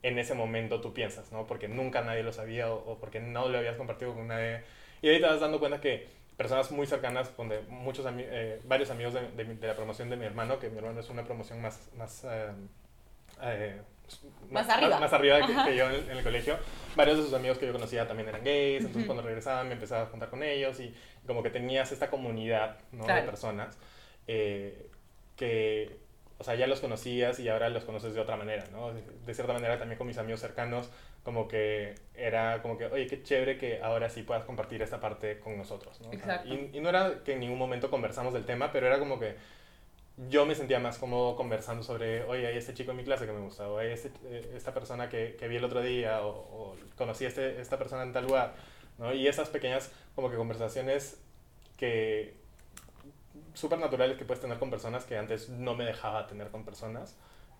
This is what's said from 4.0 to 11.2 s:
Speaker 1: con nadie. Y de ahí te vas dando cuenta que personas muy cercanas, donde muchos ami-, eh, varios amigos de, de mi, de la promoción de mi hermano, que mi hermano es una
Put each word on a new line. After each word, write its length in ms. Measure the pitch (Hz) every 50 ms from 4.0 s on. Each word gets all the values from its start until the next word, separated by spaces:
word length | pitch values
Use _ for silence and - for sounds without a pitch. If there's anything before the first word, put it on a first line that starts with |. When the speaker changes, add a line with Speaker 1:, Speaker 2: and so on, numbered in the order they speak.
| 127 123 120
Speaker 1:
con 140 | 113 113 113
nadie. 340 | 113 113 113 113 113 113 113 - - - - - - -
Y 60 | - 151
de 80 | 156
ahí 40 | 170
te 40 | 170 165
vas 120 | 156 151
dando 180 | 156 151 156 156
cuenta 220 | 151 139 143 143
que 260 | - 143 123 101 - - - - - - - -
personas 320 | - 117 131 131 131 -
muy 140 | 151 143 143
cercanas, 500 | 139 139 131 123 123 120 127 131 127 -
donde 260 | - 120 110 107 107 104 -
muchos 360 | 123 127 123 131 127 143 135
ami-, 200 | 131 120 123 127 113
eh, 340 | 117 120 113 110 110 110 113
varios 260 | 127 131 135 139 135
amigos 240 | 131 117 120 120 120
de, 160 | 127 123 113
de 140 | 110 117 113
mi, 100 | 113 113
de 120 | 110 110 113
la 80 | 107
promoción 340 | 110 110 110 107 - 123 120
de 40 | 123
mi 100 | 120 117
hermano, 340 | 107 101 117 113 117 135 131
que 100 | - 113
mi 80 | 110 110
hermano 220 | 107 113 113 117
es 100 | 113 -
una 140 | 127 120